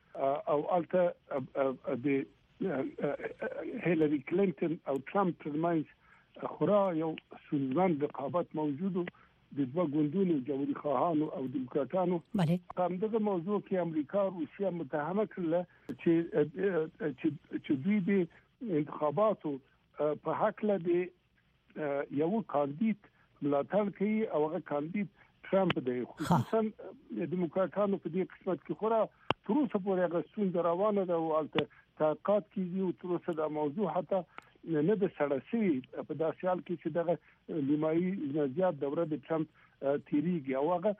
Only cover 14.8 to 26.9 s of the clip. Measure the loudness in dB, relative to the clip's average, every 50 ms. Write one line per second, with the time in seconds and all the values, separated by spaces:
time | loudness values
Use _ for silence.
14.8 | -4 -4 -2 -2 -2 0 0 0 -2 -2 -2 -4 -2 0 0 0 0 -4 _ -16
15.8 | -14 -12 -12 -2 2 4 4 4 2 2 2 0 0 0 0 -2 -2 0 0 0
16.8 | -2 -2 -4 -4 -4 -4 -4 -2 -2 -2 -2 -4 -6 -10 -10 -6 -2 -2 -2 0
17.8 | 2 2 2 2 2 2 2 2 2 0 -4 -12 _ _ _ _ -4 -2 0 0
18.8 | 0 -2 -2 -2 0 0 2 4 4 2 2 0 -2 -6 -6 -6 -8 _ _ _
19.8 | _ _ _ -2 0 0 0 -2 -2 -4 0 0 0 0 0 0 0 0 0 0
20.8 | 0 2 2 2 0 -2 -8 _ _ _ _ _ _ _ _ _ _ _ -8 -6
21.8 | -4 -2 -2 -2 -4 -2 -2 0 0 0 0 -2 -2 0 0 0 0 0 0 0
22.8 | 0 0 0 -2 -6 -16 _ _ _ _ _ _ -2 0 0 0 0 0 0 0
23.8 | 0 0 -2 -2 0 0 2 0 0 0 2 0 0 0 0 -4 -4 -4 -4 -4
24.8 | -2 -2 -2 -4 -4 -4 -8 -14 -20 _ _ _ -4 0 2 4 4 4 2 0
25.8 | -2 -2 -2 -2 -4 -6 -6 -6 0 2 2 2 2 2 0 0 0 0 -4 -8
26.8 | -14 -16